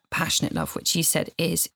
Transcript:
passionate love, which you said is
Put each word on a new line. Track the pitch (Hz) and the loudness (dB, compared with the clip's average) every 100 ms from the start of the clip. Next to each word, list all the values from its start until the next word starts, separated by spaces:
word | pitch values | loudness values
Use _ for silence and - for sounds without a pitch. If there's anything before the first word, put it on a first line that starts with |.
| _ | _
passionate | - - - - | -4 0 0 0
love, | 160 165 | -2 -4
which | - - 170 | -4 -2 2
you | |
said | 160 165 - - | 2 2 0 0
is | 165 170 - | 0 0 -2